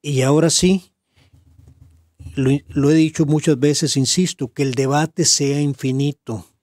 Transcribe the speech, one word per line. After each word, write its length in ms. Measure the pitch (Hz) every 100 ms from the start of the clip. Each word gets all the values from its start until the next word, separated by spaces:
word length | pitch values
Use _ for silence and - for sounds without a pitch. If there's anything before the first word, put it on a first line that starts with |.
Y 200 | 147 135
ahora 280 | 131 151 160
sí, 420 | - 180 190 - _ _ _ _ _ _ _ - _ - _ _ _ 85 104
lo, 160 | 131 143 -
lo 240 | 143 139
he 20 |
dicho 320 | 160 160 156 147
muchas 320 | 151 160 139
veces, 380 | 143 143 147 139
insisto, 560 | 131 - 180 - 131
que 100 | -
el 100 | 135 127
debate 480 | 135 143 156 -
sea 380 | 160 - 139 143
infinito. 840 | 147 135 135 131 143 143 - 110 - _